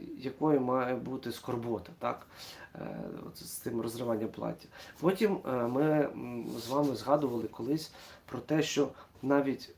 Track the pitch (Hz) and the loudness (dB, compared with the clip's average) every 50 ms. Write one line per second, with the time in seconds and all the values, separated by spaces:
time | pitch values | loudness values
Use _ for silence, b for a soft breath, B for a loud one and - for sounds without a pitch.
0 | 90 - 320 - - 135 - - 147 156 147 135 123 127 127 131 123 123 127 117 | -12 -10 -10 -6 -6 -6 -2 2 4 6 6 6 6 4 4 2 2 2 0 -2
1 | 123 127 131 - - 120 113 - - - 120 117 117 117 113 98 87 - - - | -2 -4 -6 -4 -4 -6 -8 -6 -4 -4 -2 -2 0 -2 -2 -2 -4 -8 -12 -6
2 | 120 120 120 - - B B B B B B B B B - - - 52 50 57 | -4 -4 -4 -4 -10 B B B B B B B B B -12 -10 -8 -8 -8 -8
3 | 50 50 50 - - - - - - - - - - 131 120 113 113 117 113 117 | -8 -8 -8 -10 -10 -12 -14 -14 -12 -12 -10 -6 -6 -4 -2 -2 -2 -2 -4 -4
4 | 127 120 113 107 110 104 - 113 113 113 - - - - B B B B B - | -2 0 0 0 0 -4 -4 -4 -4 -4 -6 -6 -12 -20 B B B B B 0
5 | 147 175 190 - 220 202 190 - - 135 127 123 120 120 123 135 151 156 151 151 | 2 2 4 4 4 2 2 0 0 -2 0 0 2 2 2 4 4 6 6 4
6 | 143 - - - 127 123 120 117 113 113 123 117 113 117 131 143 147 139 123 107 | 4 2 0 -6 -8 -6 -6 -6 -6 -6 -6 -6 -4 -2 0 2 2 2 2 0
7 | - 127 147 151 147 123 120 117 113 107 - - 113 127 147 160 160 - B B | 4 4 4 4 4 2 0 -2 -4 -4 -6 -6 -2 0 0 0 -2 -6 B B
8 | B B B B B - - - - - 156 156 143 - - 147 139 - B B | B B B B B -10 -10 -8 -2 0 2 2 2 2 4 2 2 2 B B
9 | B B - - - 131 139 143 135 135 123 120 - - - | B B -16 -6 2 4 6 6 6 4 0 -2 -6 -16 -16